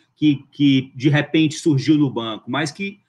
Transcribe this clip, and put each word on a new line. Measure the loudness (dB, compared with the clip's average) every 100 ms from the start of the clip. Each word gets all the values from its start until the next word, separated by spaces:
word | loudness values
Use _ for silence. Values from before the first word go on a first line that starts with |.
| _ _
que, | 0 0 -4
que | 0 2 2 -2 -2
de | 0
repente | 0 0 0 0 0
surgiu | 0 0 2 2
no | 0
banco, | -2 -8 -10 -8
mas | -6 -6
que, | -8 -12 -12